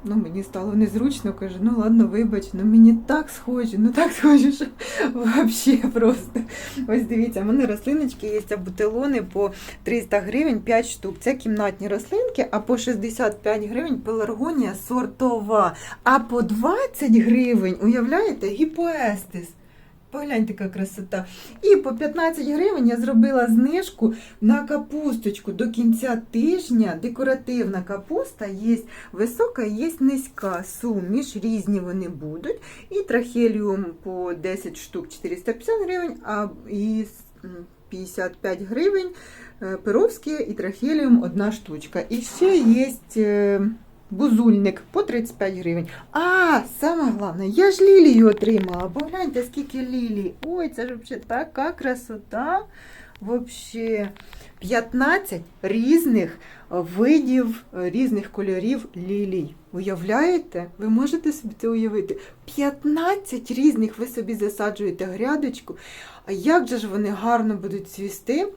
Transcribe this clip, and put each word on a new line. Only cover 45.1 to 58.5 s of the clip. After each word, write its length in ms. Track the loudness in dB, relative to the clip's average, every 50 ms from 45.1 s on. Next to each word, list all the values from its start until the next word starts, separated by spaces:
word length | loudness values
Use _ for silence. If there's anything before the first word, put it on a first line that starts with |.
| -2 -4 -4 -4 -6
п'ять 200 | -4 -4 -4 -4
гривень. 300 | -4 -4 -2 -2 -2 -4 -6 -10 -18 -20 -6
А, 480 | -4 -2 0 2 4 4 4 4 4 2 0 -2 -8 -2
саме 320 | -2 0 0 2 0 0
головне, 360 | 0 -2 -4 -6 -6 -4 -4
я 240 | 0 2 4 4 4
ж 120 | 6 6 8
лілію 440 | 8 10 10 10 10 10 10 8
отримала. 640 | 8 6 4 2 2 2 2 0 -2 -4 -6 -6 -6 -4
Погляньте, 500 | -6 -6 -6 -4 -4 -4 -4 -4 -4 -6
скільки 340 | -6 -8 -10 -10 -8 -8
лілій. 560 | -8 -8 -6 -4 -4 -4 -4 -4 -4 -6 -6 -8 -10 -10
Ой, 240 | -8 -6 -6 -6 -6
це 180 | -6 -8 -8
ж 80 | -8 -10
взагалі 280 | -12 -12 -12 -12 -12 -8
така 440 | -6 -6 -6 -6 -6 -6 -6 -6 -6
красота. 880 | -6 -6 -6 -6 -6 -6 -8 -14 -16 -16 -14 -10 -8 -6 -4 -2 -2 -4 -4 -6 -18 -20 -20 -20 -20 -20 -20 -20 -20 -14
Вообще, 880 | -6 -4 -4 -4 -4 -8 -16 -18 -18 -14 -10 -6 -4 -2 -2 -2 -4 -6 -8 -14 -20 -20 -20 -20 -20 -20 -20 -14
п'ятнадцять 800 | -6 -2 -2 -2 -2 -2 -2 0 2 2 2 0 -2 -6 -10 -10 -10 -14 -16 -8
різних 760 | -4 -2 -2 0 4 4 4 4 6 4 2 2 2 0 -6 -14 -20 -20 -20 -20 -16 -6
видів, 960 | -6 -6 -4 -4 0 2 4 6 6 4 4 4 2 2 2 0 -4 -8 -12 -14 -10
різних 580 | -6 -6 -4 0 0 0 0 0 -2 -4 -6
кольорів 540 | -8 -6 -4 -2